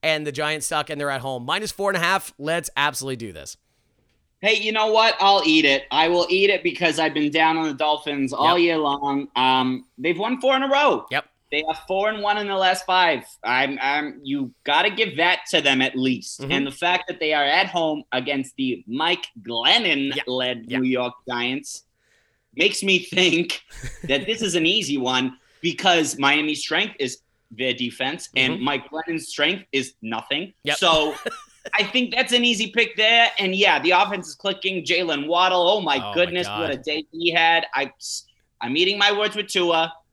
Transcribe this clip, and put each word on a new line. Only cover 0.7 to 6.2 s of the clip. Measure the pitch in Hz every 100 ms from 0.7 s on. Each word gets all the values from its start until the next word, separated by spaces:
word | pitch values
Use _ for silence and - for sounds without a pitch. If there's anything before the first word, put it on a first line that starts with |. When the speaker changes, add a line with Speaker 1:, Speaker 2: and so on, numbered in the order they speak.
| 160 147
Speaker 1:
and | 151
they're | 143
at | 135
home. | 127 131 123
Minus | 175 214
four | - 196
and | 190
a |
half, | 170 190 - -
let's | 143 165 165 -
absolutely | 143 131 135 131
do | 113
this. | 82 69 - _ _ _ _ _ _ _ _
Speaker 2:
Hey, | 196 220
you | 214
know | 220 220
what? | 220 226 -
I'll | 196 202 160
eat | 156
it. | 147 135 135
I | 143 165
will | 175